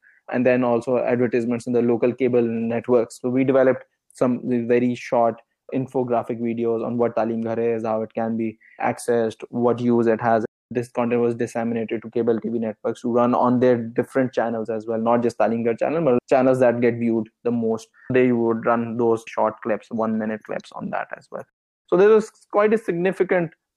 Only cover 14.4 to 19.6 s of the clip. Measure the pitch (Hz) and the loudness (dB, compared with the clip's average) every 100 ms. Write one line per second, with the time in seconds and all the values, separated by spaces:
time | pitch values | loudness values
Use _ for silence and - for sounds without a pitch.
14.4 | 113 113 107 110 110 113 113 120 117 - | -2 -2 -6 -6 -4 -2 2 2 2 0
15.4 | 107 117 117 110 131 156 151 123 - 135 | 0 0 -2 -2 -2 0 2 0 2 2
16.4 | 131 131 123 120 120 117 117 113 110 _ | 4 4 4 4 2 0 0 -2 -4 _
17.4 | 120 120 113 110 - _ - 127 127 120 | -4 -2 -2 -4 -8 _ -2 2 4 2
18.4 | 113 113 120 117 117 113 117 113 - - | 0 0 0 0 -2 0 0 0 -2 -2
19.4 | 110 - | -2 -2